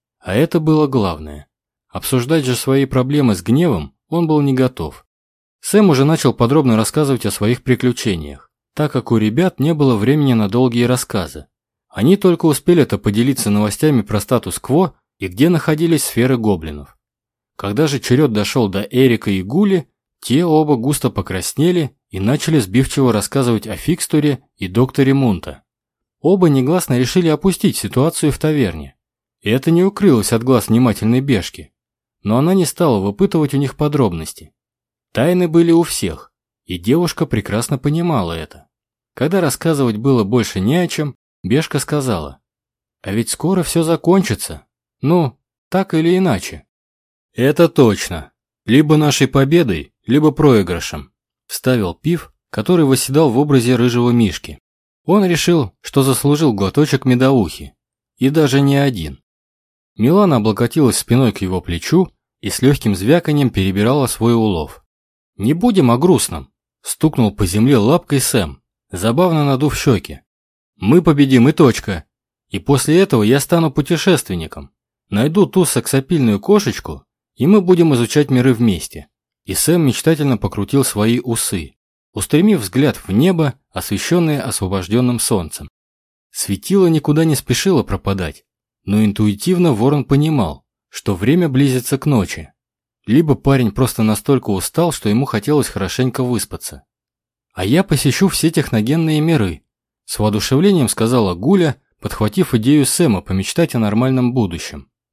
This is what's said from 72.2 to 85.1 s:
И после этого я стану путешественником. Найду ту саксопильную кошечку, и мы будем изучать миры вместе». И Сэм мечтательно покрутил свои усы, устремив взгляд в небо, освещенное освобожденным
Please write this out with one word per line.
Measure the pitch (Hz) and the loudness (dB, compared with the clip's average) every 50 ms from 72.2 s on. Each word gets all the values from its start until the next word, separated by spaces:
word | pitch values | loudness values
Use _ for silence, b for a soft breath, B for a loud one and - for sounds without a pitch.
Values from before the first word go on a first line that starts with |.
| _ _ _ _ _ _ | _ _ _ _ _ _
И | - 101 | -10 -8
после | - - 143 135 - - 151 175 | -2 0 0 0 2 2 2 2
этого | 196 196 - 117 104 | 2 2 2 2 4
я | 104 127 143 | 4 2 2
стану | - - 175 170 165 156 | 2 0 0 0 0 0
путешественником. | 131 - 147 - 175 151 - 196 180 147 - - 95 85 80 78 - 78 71 - _ _ _ _ _ _ _ _ | -2 -4 -2 -2 -2 0 2 2 0 0 0 -4 -8 -8 -8 -10 -12 -16 -18 -18 _ _ _ _ _ _ _ _
Найду | 101 101 120 151 160 208 190 | -2 -2 0 0 2 2 2
ту | - - 190 180 | 2 2 0 0
саксопильную | - - 127 - - - 135 135 - 180 160 131 113 104 101 | 2 0 -2 -2 0 -2 -2 0 0 0 2 2 2 0 0
кошечку, | 101 - 202 208 196 127 101 - - - 76 69 - _ _ _ _ _ _ | 0 2 2 2 2 0 -4 -6 -10 -12 -14 -14 -16 _ _ _ _ _ _
и | - 120 156 | -2 2 4
мы | 202 214 | 4 4
будем | 185 175 180 165 170 160 143 | 4 4 4 4 4 4 2
изучать | 117 117 110 - 147 147 - | 2 0 0 0 0 0 2
миры | 131 127 123 135 127 | 2 2 2 2 2
вместе». | 110 120 113 95 82 - - - - - - _ _ _ _ _ _ _ | 2 2 0 0 -2 -6 -10 -14 -16 -18 -18 _ _ _ _ _ _ _
И | - 95 | -8 -6
Сэм | - - - 165 180 | -4 0 0 2 2
мечтательно | 160 135 113 - - 156 165 143 151 143 123 104 | 2 0 0 0 0 0 0 2 0 0 0 0
покрутил | - 98 - - 101 - - 139 131 | -2 -4 -4 -6 -4 -2 0 0 0
свои | - - 104 104 110 117 123 | 0 0 0 0 0 0 0
усы, | - 123 117 110 - - - 92 73 69 - _ _ _ _ _ _ _ _ | -2 -4 -4 -4 -4 -4 -6 -6 -8 -10 -16 _ _ _ _ _ _ _ _
устремив | 107 - - - 151 180 214 214 156 | -10 -6 -2 0 2 4 2 2 0
взгляд | 107 92 - 135 143 143 - - | -2 -2 -2 0 0 0 -2 -4
в | - - | -6 -4
небо, | 95 107 143 185 190 165 160 143 127 - _ _ | 0 2 2 2 2 0 0 -2 -4 -6 _ _
освещенное | _ - - - 104 98 - - 165 180 170 160 147 143 - | _ -12 -8 -6 -6 -6 -2 -2 0 0 0 0 -2 -4 -4
освобожденным | - 101 - 101 92 95 98 90 87 104 120 127 123 | -6 -6 -6 -4 -4 -4 -4 -4 -2 0 0 0 0